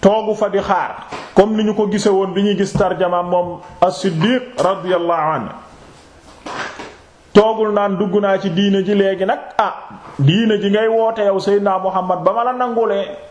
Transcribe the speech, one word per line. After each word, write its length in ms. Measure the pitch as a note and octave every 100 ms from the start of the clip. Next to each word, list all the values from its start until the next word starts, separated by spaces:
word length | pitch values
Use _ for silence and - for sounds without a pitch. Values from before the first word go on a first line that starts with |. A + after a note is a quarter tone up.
Toogu 340 | G3 G#3+ G#3+
fa 140 | G#3 G3+
di 100 | F#3+
xaar, 480 | - F#3 C3 - - - -
comme 200 | - G#3 G#3+
ni 60 |
ñu 100 | G#3+ G#3
ko 100 | G#3
gise 180 | G3+ G#3+
woon 240 | F#3+ F#3+
bi 80 | F3+
ñuy 140 | G3+ G3
gis 140 | G3
tarjama 500 | F#3+ F#3+ F3+ F3+ F3+
moom 380 | F3 F3+ F3 E3+ - -
As-Siddiq 760 | F3+ F#3 G3 D#3+ G3+ B3+ - -
radiyallahu 760 | F3 F#3+ F3+ F3+ E3+ E3+ D#3
anhu. 140 | D#3+ G#3 - - - - - - - - - - - - - - - - _ -
Toogul 400 | G#3 A3 A3 G#3+
naan, 240 | G#3 G3+ F#3
"Dugg 220 | G3+ G3
naa 180 | G3+ F#3+
ci 120 | G3
diine 320 | E3 G3+ G3
ji 100 | G3
léegi 300 | G#3 G3 F#3+
nag, 140 | F#3+ G3 - -
ah, 160 | G3+ - - - - -
diine 400 | C#3 F#3+ A3+ G#3
ji 100 | G3
ngay 180 | G#3 A3+
woote 300 | A3+ A3+ A3
yow 140 | G3+ F#3+
Seydina 400 | G3+ G3+ G3+ F#3+
Muhammad, 440 | F#3 F3+ F3+ F3+
ba 80 | E3
ma 100 | A3
la 80 | A#3+
nangulee 540 | B3+ B3 A#3 A3+ G3 G3+ - -